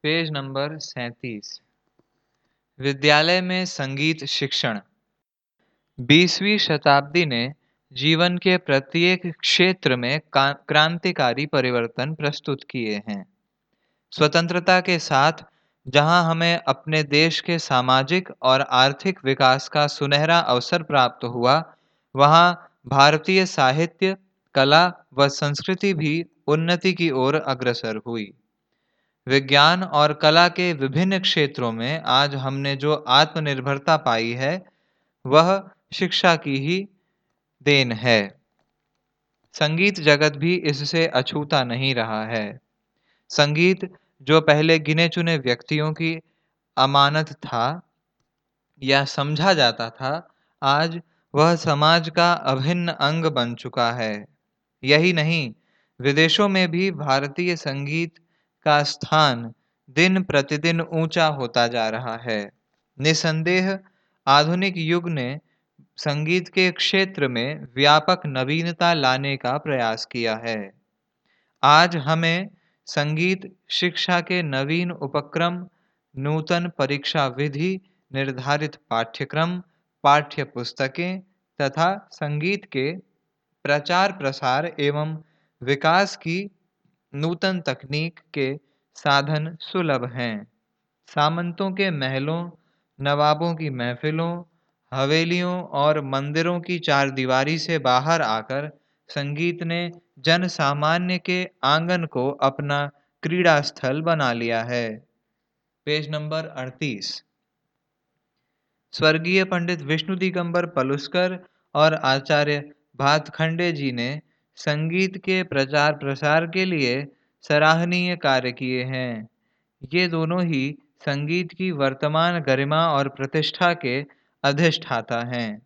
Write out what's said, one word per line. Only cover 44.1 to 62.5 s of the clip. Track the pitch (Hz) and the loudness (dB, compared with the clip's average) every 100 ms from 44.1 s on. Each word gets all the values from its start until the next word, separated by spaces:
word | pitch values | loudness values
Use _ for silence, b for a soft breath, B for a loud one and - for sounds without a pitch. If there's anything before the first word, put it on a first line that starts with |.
| _ | _
जो | 135 156 | 2 4
पहले | 156 151 160 165 | 6 4 4 2
गिने | 147 156 170 | 2 0 0
चुने | 175 165 160 | 0 -2 0
व्यक्तियों | 127 120 - 151 151 | 0 -4 -2 -2 -2
की | 156 165 160 _ _ _ _ _ - | -2 -4 -4 _ _ _ _ _ 0
अमानत | 135 139 143 156 156 | 4 6 4 2 -4
था | 143 - 117 120 170 _ _ _ _ _ _ _ _ _ _ | -10 -8 -2 -2 -4 _ _ _ _ _ _ _ _ _ _
या | 131 139 139 | 2 2 2
समझा | - 143 151 180 | -4 -2 0 2
जाता | 165 123 113 117 | 4 2 0 -8
था, | - 131 156 _ _ _ _ | -6 -6 -6 _ _ _ _
आज | 139 143 165 170 _ _ _ 143 | 0 2 0 -4 _ _ _ 2
वह | 160 170 | 4 4
समाज | 160 143 151 170 165 | 0 2 4 4 2
का | 170 170 | 2 2
अभिन्न | 175 - 131 135 180 170 | 2 0 -2 -2 -2 -4
अंग | - 139 160 160 | -2 -2 0 -2
बन | 135 120 117 | -2 -4 -6
चुका | 123 127 117 | -8 -2 -2
है। | 123 113 104 101 _ _ _ _ _ | 0 -4 -6 -12 _ _ _ _ _
यही | 127 147 180 | 2 4 4
नहीं, | 175 151 165 127 - _ _ _ _ | 2 0 0 -4 -10 _ _ _ _
विदेशों | 127 143 160 - 202 | 0 4 4 4 2
में | 190 180 | 2 0
भी | 170 190 | 0 -2
भारतीय | 160 147 135 143 143 180 170 | -4 -2 -2 -2 -4 -4 -4
संगीत | 147 139 143 160 170 _ _ _ _ _ | -6 -6 -6 -4 -6 _ _ _ _ _
का | 151 147 | 0 2
स्थान | 143 - - 156 147 120 117 - _ _ _ | 0 -6 0 2 4 2 -8 -14 _ _ _
दिन | 135 180 190 | 2 2 2
प्रतिदिन | 185 147 139 151 165 165 | 0 0 0 -2 0 -2
ऊंचा | 165 165 160 170 156 | -2 -2 -2 0 0
होता | 143 120 123 117 | 0 -2 0 0
जा | 120 110 | 0 -4
रहा | 110 127 113 | -4 -8 -8
है। | 120 107 101 | -4 -4 -6